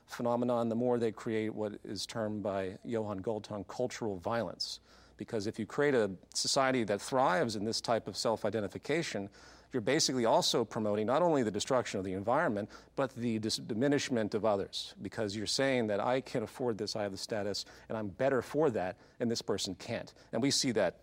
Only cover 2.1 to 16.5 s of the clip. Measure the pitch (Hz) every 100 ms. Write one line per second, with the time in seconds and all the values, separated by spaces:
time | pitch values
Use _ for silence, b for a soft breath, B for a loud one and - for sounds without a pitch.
2.1 | 113 107 107 101 98 95 104 - 113 104
3.1 | 98 104 107 - 104 90 - 123 - 113
4.1 | 92 101 117 95 - - - B B B
5.1 | - 107 113 101 110 104 - 147 127 101
6.1 | 90 - - - 143 131 131 107 101 -
7.1 | 131 139 180 120 104 110 - - 110 -
8.1 | 95 123 107 107 110 98 98 - 160 156
9.1 | 104 98 B B B B 127 104 151 -
10.1 | 131 113 160 - 143 110 117 107 104 107
11.1 | 143 175 143 107 101 - 131 117 104 95
12.1 | 92 101 139 170 101 110 B B - 131
13.1 | 117 120 110 107 - - 110 143 143 -
14.1 | 120 101 107 107 101 90 - - - 95
15.1 | - 107 107 98 - 135 127 107 101 123
16.1 | 131 - 131 107